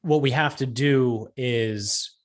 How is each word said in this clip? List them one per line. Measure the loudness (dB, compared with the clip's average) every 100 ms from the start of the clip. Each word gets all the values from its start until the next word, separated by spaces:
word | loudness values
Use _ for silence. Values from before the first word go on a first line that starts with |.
what | 2 2
we | 2
have | 2 0 -2
to | -6
do | 0 2 4 2 -2 -8 -6
is | -2 0 -2 -4 -4 -6 -6 _